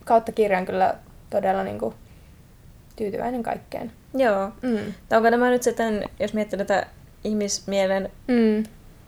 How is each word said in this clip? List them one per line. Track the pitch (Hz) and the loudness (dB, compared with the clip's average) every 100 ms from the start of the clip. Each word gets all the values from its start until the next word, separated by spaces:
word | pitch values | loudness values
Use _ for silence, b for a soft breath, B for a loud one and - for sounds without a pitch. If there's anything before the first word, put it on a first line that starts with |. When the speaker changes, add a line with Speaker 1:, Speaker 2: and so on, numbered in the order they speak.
| - | 2
Speaker 1:
kautta | 233 226 | 2 4
kirjan | 220 208 185 190 | 0 2 0 -2
kyllä | 190 185 - - - - | 0 0 0 -10 -20 -6
todella | - 190 190 | -2 0 0
niinku | 190 214 233 - - b b b b - - - - - | -2 -4 -6 -8 -18 b b b b -20 -20 -20 -18 -8
tyytyväinen | 208 202 233 254 | -6 -4 -4 -4
kaikkeen. | 233 - - - 240 - - | -4 -8 -8 -12 -12 -14 -8
Speaker 2:
Joo. | 262 254 196 196 - | 0 2 2 -2 -6
Speaker 1:
Mm. | 254 220 208 190 - | -2 -2 -4 -10 0
Speaker 2:
Tai | 220 | 2
onko | 226 | 4
nämä | 240 247 | 4 4
nyt | 247 | 2
sitten, | 247 233 226 214 - - | 2 0 -2 -2 -6 -6
jos | 208 | -4
miettii | 214 208 190 | -2 -4 -4
tätä | 202 196 - - - - | 0 0 -2 -10 -20 -10
ihmismielen | - 214 202 - - 196 190 190 196 - - | -4 -2 -2 -4 -4 0 0 0 -4 -8 0
Speaker 1:
Mm. | 247 220 214 220 - - - | 4 4 2 -2 -8 -20 -20